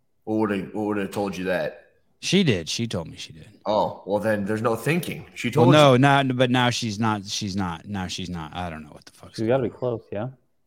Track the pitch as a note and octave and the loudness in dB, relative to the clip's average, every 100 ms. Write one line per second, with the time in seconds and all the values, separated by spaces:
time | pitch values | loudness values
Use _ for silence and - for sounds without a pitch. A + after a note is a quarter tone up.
0 | _ _ - A2 G#2+ G2+ F2 G#2 G#2 G#2 | _ _ -4 0 0 0 -4 -4 -4 -2
1 | G2 A2 G2+ F2+ F2+ F2 D2+ - _ _ | -4 -4 -4 -4 -2 -2 -2 -8 _ _
2 | _ _ - F#3 F3 F#2+ D#2 - A#2 G2+ | _ _ 0 2 4 2 -2 -6 -4 -6
3 | D#2+ - - D#2+ - - - G#2+ E2 - | -8 -12 -18 -18 -20 -12 -2 0 0 -4
4 | - G#2 G#2+ G#2 G2 A2 A2+ A2+ C#3 E3+ | -4 -2 0 -2 -2 -2 0 -2 0 -2
5 | - D#2+ - - A#2+ B2+ B2 D3+ D3 B2 | -4 -8 -14 -8 -2 4 6 8 8 8
6 | C#3 C#3 C3+ B2+ B2+ B2+ B2 A#2 A#2 G2+ | 6 4 2 2 2 4 2 0 -4 -2
7 | A2+ G#2+ G2 - G#2+ F#2+ F#2 E2 E2 G2+ | -2 -2 -4 -6 -4 -4 -4 -6 -8 -8
8 | F2+ - F2 F2+ D2+ D#2+ F2 D#2 D2+ - | -6 -8 -8 -8 -10 -8 -8 -10 -14 -20
9 | - - - - A2 C3+ D3+ - B2+ A2+ | -20 -20 -16 -4 0 2 0 -4 -4 -4
10 | - G2+ B2 C3 _ _ | -8 -8 -8 -10 _ _